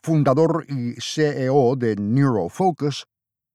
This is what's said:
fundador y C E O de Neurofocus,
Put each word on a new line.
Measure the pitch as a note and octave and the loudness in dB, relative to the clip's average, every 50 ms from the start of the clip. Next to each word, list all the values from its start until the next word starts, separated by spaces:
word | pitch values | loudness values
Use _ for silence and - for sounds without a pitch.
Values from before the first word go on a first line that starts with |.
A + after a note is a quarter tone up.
| _ | _
fundador | - D#3+ D#3 C#3+ C#3 C3 C#3 D#3+ D#3+ D#3+ E3 C#3+ - | 0 2 2 4 4 4 4 2 2 2 -2 -4 -6
y | C#3 C3+ A#2+ A#2+ A#2 A#2 | -8 -6 -6 -6 -6 -8
C | A#2+ - - - D#3 D3 C#3+ C3+ C3 | -10 -10 -2 -2 -2 -2 0 -2 -2
E | B2+ | 2
O | C3+ D3 C3+ A#2 C#3 | 2 4 4 4 2
de | C3 A#2+ A2+ G#2+ | 0 0 -2 -2
Neurofocus, | G2+ G#2 G2+ A2+ C3+ C#3 C#3 A#2+ G#2 F2 E2+ - - F#3 F#3+ E3 _ C#3 D3 C#3 - - _ _ _ _ _ _ _ _ _ _ | -2 -2 0 2 2 2 2 2 0 -2 -4 -4 -2 -2 -2 -2 _ -4 -6 -6 -6 -12 _ _ _ _ _ _ _ _ _ _